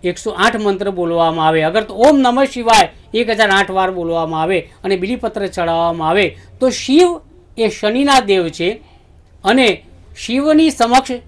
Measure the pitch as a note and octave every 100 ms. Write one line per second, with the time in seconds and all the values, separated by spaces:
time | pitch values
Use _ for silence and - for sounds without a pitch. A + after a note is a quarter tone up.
0 | F3+ F3 A3+ F3 G#3 A3 G#3+ F#3+ G3+ F#3
1 | E3+ E3+ E3 E3 D#3+ D#3+ D#3 F#3+ G#3+ G3
2 | B3+ C#4+ B3+ A#3+ C4+ B3+ A#3 A3 F3+ -
3 | - A3 A#3 G#3+ G#3+ G3 G3 F#3+ F#3 F#3
4 | E3+ E3 D#3+ D#3+ D#3+ F#3 D3 - F#3+ F#3+
5 | F#3+ A#3+ A#3 G#3+ G3 - E3 E3 E3+ E3+
6 | D#3+ F3+ F#3 - - - B3+ - - C#4
7 | F4+ E4+ - - _ - A3 A3 G#3 A#3
8 | C#4+ C4+ G3+ F#3+ E3+ D3+ E3+ A#3 - -
9 | _ - _ - F#3+ B3 A#3+ E3+ - -
10 | - - - B3 D4 D#4 D#4+ - A#3 B3+
11 | C4 B3